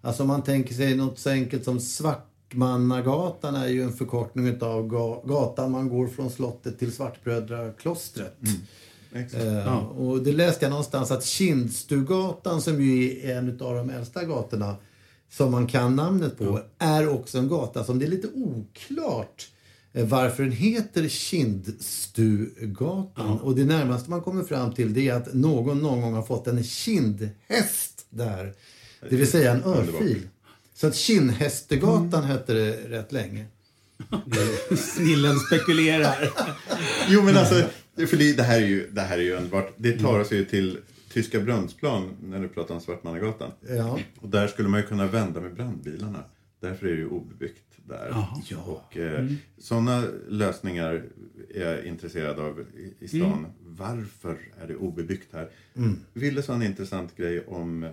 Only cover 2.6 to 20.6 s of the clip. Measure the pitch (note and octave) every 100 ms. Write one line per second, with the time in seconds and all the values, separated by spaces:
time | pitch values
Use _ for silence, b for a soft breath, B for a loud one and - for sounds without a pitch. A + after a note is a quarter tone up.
2.6 | B2+ B2 B2 B2+ B2 D3 F3+ E3+ D3 C#3
3.6 | B2+ B2+ B2+ - B2 A#2+ A#2 C3 B2 B2
4.6 | A2+ A2+ A2+ A#2 A#2 A#2 B2+ C#3+ B2+ -
5.6 | C3 C3 C3 B2 B2 - C3 B2 B2 A#2
6.6 | A#2+ - A#2+ G#2+ C3 - B2 A#2 G#2+ A#2
7.6 | A2+ G#2+ E3 E3 - - G2 - G#2+ F#2+
8.6 | F#2 B B B B A#2+ B2 A#2+ A2+ G#2
9.6 | G2+ G#2 G#2 C3 B2+ C3 C3 D3 F3 E3
10.6 | F#3 C#3+ C#3+ C3+ B2 C3 - - F#3+ C#3
11.6 | B2 - - C#3+ C3+ F#3 F#3+ E3+ - E3
12.6 | E3 D3 C#3 B2+ B2+ B2+ C3+ B2 B2 B2
13.6 | B2+ A#2+ B2+ B2+ A#2 F3+ E3+ C3+ A2+ G#2
14.6 | G#2 G2+ b b b b b - C3+ B2
15.6 | A#2+ B2+ B2 C3 E3 G3 D3 - G2 G#2+
16.6 | - _ D#3+ D#3 D#3 C3 - C3 C3 E3
17.6 | B2 B2+ A#2 B2+ D3+ F#3 G#3+ C4 G#3+ A#2+
18.6 | G#2 - - C#4+ D4+ A#2+ A2 - - b
19.6 | b b b B2 A2+ C3 B2+ B2 C3+ A2+